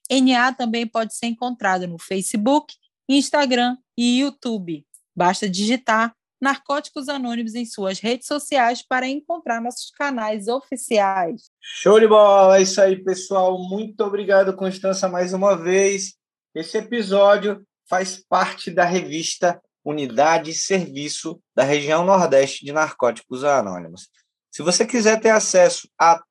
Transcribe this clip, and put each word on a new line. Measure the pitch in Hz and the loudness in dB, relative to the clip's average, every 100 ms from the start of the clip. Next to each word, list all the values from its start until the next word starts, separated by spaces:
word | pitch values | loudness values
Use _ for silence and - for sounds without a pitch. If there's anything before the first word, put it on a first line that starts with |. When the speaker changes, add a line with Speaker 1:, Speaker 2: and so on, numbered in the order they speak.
| - | -4
Speaker 1:
N | 262 262 247 | 0 2 2
A | 254 | 0
também | 262 240 233 233 | -2 -4 -4 -4
pode | 226 220 - | -4 -6 -6
ser | 233 | -8
encontrado | 226 247 240 202 185 180 | -6 -8 -4 -2 -2 -4
no | 170 | -10
Facebook, | - 190 185 220 214 294 294 - _ _ - | -8 -6 -4 -2 0 0 -2 -12 _ _ -2
Instagram | 277 269 302 277 247 247 254 _ - | 0 2 0 0 0 0 -4 _ -2
e | 240 247 | 0 2
YouTube. | 277 277 247 220 170 156 - _ _ - | 0 -4 -6 -6 -6 -12 -14 _ _ -2
Basta | 175 196 208 | 0 0 -4
digitar | 180 208 254 - 220 233 - _ _ | -2 -2 -2 0 -2 -2 -6 _ _
Narcóticos | 269 269 - 285 294 302 269 | -4 -4 -4 -6 -6 -12 -8
Anônimos | 277 247 233 226 226 | -6 -6 -6 -6 -8
em | 233 | -10
suas | - 190 190 | -6 -6 -4
redes | 214 247 - | -4 -4 -4
sociais | 294 - 277 233 247 - | -8 -2 0 0 -2 -4
para | 254 254 | -4 -4
encontrar | 285 294 339 277 233 | -6 -8 -8 -6 -6
nossos | 233 247 - | -6 -10 -14
canais | - 285 254 214 220 196 | -8 -6 -4 -6 -6 -6
oficiais. | 254 - 247 - 214 196 190 170 220 _ _ | -6 -8 -12 -2 0 2 0 -4 -6 _ _
Speaker 2:
Show | - - 180 208 | -18 -2 4 6
de | 220 | 8
bola! | 214 208 196 190 190 | 8 8 8 8 6
É | |
isso | 190 208 | 4 4
aí, | 190 190 | 2 2
pessoal. | 190 185 - 190 185 185 | -4 -6 -4 0 0 -2
Muito | 180 196 220 - | -6 -8 -8 -6
obrigado, | 208 196 196 196 190 190 | -4 -4 2 4 4 -2
Constança, | 190 185 190 190 185 | -6 -4 -4 -2 -4
mais | 180 180 | -2 -4
uma | 185 202 180 | 0 0 0
vez. | 170 190 196 196 196 - _ _ _ | 0 2 2 -2 -8 -16 _ _ _
Esse | 156 160 220 | -12 -8 -8
episódio | 214 240 190 196 202 208 202 202 _ _ _ | -4 -6 0 4 6 4 2 -6 _ _ _
faz | 185 190 - _ | -4 -4 -10 _
parte | 180 185 - - | -2 -2 -6 -6
da | 170 175 | 0 0
revista | 180 156 156 160 - 180 - _ _ | 0 -4 -6 -8 -2 -2 -2 _ _
Unidade | 147 151 135 113 156 165 156 | -8 -6 -4 2 2 2 -2
e | |
Serviço | 160 - 190 156 135 147 - 160 165 _ - | -8 -2 -2 -4 -8 -10 -10 -12 -14 _ -2
da | |
região | 135 147 143 160 180 | 0 0 0 0 4
Nordeste | 190 160 135 135 - | 2 4 4 2 -2
de | 139 | -6
Narcóticos | 151 151 - 123 113 - 127 | -4 -4 -2 -2 -2 -8 -6
Anônimos. | 143 139 101 90 82 87 - _ _ _ _ | 0 0 -2 -8 -14 -18 -20 _ _ _ _
Se | - | -6
você | 156 180 226 | -2 0 0
quiser | 247 214 220 | 0 2 2
ter | 220 | 2
acesso | 220 - 185 175 - - - | 2 2 4 4 2 -10 2
a | 165 160 - | 2 2 0